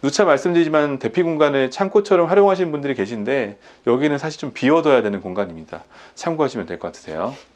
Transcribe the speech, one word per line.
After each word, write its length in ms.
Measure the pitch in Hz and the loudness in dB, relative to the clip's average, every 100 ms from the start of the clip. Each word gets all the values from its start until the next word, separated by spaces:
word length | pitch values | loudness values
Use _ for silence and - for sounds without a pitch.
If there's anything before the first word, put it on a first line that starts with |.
누차 220 | 139 143 196 | -4 0 2
말씀드리지만 720 | 139 180 170 165 156 147 135 | 4 2 2 2 2 0 -2
대피 240 | - 180 | -4 -2
공간을 480 | 165 156 147 139 131 | -2 2 2 2 -2
창고처럼 580 | - 190 208 202 185 165 | -2 0 0 2 2 4
활용하시는 420 | 196 202 185 180 | 4 4 2 -2
분들이 220 | 147 139 | -4 -4
계신데 640 | 131 98 117 104 139 107 101 - - - | -4 -4 -4 -4 -2 -4 -8 -20 -6 0
여기는 300 | 123 151 147 | 2 2 -2
사실 220 | 160 151 | -6 -8
좀 120 | 143 | -10
비워둬야 480 | - 127 160 156 131 | -2 2 4 4 4
되는 180 | 107 101 | 2 -4
공간입니다. 640 | 92 92 98 82 80 82 - - - - | -6 -6 -6 -8 -16 -18 -18 -20 -20 -8
참고하시면 520 | - 160 143 123 - | -6 0 -2 -2 -8
될 100 | 87 | -8
것 120 | - | -10
같으세요. 440 | - - 78 101 139 - | -12 -12 -8 -6 -8 -20